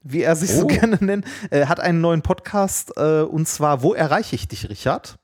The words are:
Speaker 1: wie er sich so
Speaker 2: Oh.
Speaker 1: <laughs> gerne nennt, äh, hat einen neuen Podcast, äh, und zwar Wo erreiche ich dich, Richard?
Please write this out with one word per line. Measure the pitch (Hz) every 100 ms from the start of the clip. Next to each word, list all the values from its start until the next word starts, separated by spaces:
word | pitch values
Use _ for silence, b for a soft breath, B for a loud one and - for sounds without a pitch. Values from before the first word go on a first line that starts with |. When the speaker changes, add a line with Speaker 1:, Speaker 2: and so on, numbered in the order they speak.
Speaker 1:
wie | 139 151
er | 143 160
sich | 185
so | -
Speaker 2:
Oh. | 285
Speaker 1:
<laughs> |
gerne | - 226 208
nennt, | 196 202 B B 202
äh, | 143 139
hat | 170
einen | 175 165
neuen | 165 165
Podcast, | - 185 - 208 196 - - -
äh, | 151 156
und | 156 156 160
zwar | - 147 139
Wo | 147
erreiche | - 156 170 220
ich | - -
dich, | - -
Richard? | 104 127 185 - -